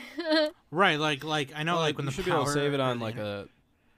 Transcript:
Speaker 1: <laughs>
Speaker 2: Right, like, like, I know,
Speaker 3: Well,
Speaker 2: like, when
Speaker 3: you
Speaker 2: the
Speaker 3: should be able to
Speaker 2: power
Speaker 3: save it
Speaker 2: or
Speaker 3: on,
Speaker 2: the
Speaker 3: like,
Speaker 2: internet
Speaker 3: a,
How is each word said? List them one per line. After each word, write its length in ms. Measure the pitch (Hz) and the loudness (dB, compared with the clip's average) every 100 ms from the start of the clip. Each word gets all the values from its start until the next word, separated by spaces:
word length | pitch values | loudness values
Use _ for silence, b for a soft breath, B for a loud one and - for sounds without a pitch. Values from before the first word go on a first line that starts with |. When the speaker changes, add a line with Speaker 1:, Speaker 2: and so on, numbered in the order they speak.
| - 285 | -12 -6
Speaker 1:
<laughs> 360 | 339 311 302 - _ | 0 2 2 -2 _
Speaker 2:
Right, 280 | 156 196 151 | 4 4 4
like, 240 | 151 143 | 2 -2
like, 280 | 151 151 143 | -2 -2 -2
I 80 | 151 | -4
know, 100 | 160 | -2
Speaker 3:
Well, 80 | 170 | 0
Speaker 2:
like, 140 | 156 151 | 0 0
when 100 | 139 | -4
Speaker 3:
you 40 | |
Speaker 2:
the 40 | 135 | -4
Speaker 3:
should 80 | |
be 60 | 180 | 0
able 80 | 165 | 0
to 60 | 139 | 2
Speaker 2:
power 80 | |
Speaker 3:
save 180 | 147 143 | 2 0
it 60 | 139 | 2
Speaker 2:
or 20 | |
Speaker 3:
on, 140 | 131 120 | 0 0
Speaker 2:
the 60 | |
Speaker 3:
like, 100 | 110 | -4
Speaker 2:
internet 300 | 110 104 101 | -6 -6 -6
Speaker 3:
a, 40 | - _ _ _ _ | -10 _ _ _ _